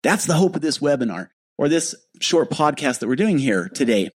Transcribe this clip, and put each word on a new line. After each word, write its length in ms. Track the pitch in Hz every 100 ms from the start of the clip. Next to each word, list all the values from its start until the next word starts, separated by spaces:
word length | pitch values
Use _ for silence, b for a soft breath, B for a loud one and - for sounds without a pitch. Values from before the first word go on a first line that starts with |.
That's 220 | - 202 -
the 100 | 165
hope 200 | 185 175
of 60 |
this 160 | 151 -
webinar 520 | 147 139 117 85 - _ _ -
or 120 | 143
this 260 | 165 160 - _ _
short 320 | - 170 -
podcast 480 | - 151 135 143 123
that 80 | 117
we're 80 | 131
doing 240 | 220 160
here 280 | 135 98 87
today. 420 | - 123 107 90